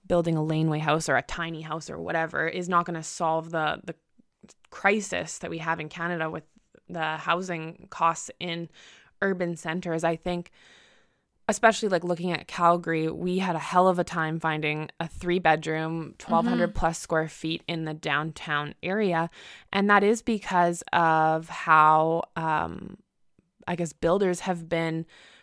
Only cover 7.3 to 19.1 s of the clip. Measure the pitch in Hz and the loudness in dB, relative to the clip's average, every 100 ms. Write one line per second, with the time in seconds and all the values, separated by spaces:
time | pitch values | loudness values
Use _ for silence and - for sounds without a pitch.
7.3 | 175 185 165 160 175 - - 165 165 - | -2 -2 -8 -8 -14 -12 0 0 0 -8
8.3 | - 180 170 165 - - - _ - 196 | -10 -8 -8 -10 -14 -20 -20 _ -4 -2
9.3 | 185 175 170 165 175 180 165 170 165 180 | 0 -2 -4 -4 -4 -2 0 0 0 -4
10.3 | 175 175 _ - - _ _ _ _ _ | -6 -8 _ -20 -20 _ _ _ _ _
11.3 | _ - 202 185 - 208 175 175 170 180 | _ -6 2 4 4 0 0 0 -4 -2
12.3 | 165 - - 175 175 165 160 156 - 180 | -4 -6 2 4 4 2 -2 -2 -2 -2
13.3 | 185 185 160 147 180 185 175 170 175 156 | 0 0 -2 2 4 6 4 0 -2 -2
14.3 | 160 160 156 151 151 156 - 165 - 175 | -2 -2 -2 -2 -2 -6 -8 -10 -6 -2
15.3 | 180 170 160 160 160 160 165 156 - - | 2 4 2 0 -4 -4 -6 -8 -10 0
16.3 | 220 233 170 208 - 165 165 - 160 160 | 2 2 0 0 0 0 -2 -2 -2 -2
17.3 | - 160 165 - 165 156 156 156 143 160 | -6 -6 -6 -6 -6 -6 -6 -4 -2 -4
18.3 | - - 147 147 - 175 202 202 | -8 -4 -4 -4 -6 -4 0 2